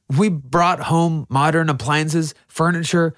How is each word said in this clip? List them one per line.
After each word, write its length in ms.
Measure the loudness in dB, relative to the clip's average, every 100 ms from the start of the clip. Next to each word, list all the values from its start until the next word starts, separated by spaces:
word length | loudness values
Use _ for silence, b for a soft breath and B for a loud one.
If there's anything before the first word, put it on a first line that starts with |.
| -4
We 200 | 0 2
brought 520 | 0 -2 2 2 0
home 440 | 0 0 2 -2 -2
modern 400 | 0 2 2 0
appliances, 640 | -2 -2 -2 0 -2 -4 -8 b
furniture, 680 | -2 0 0 0 0 0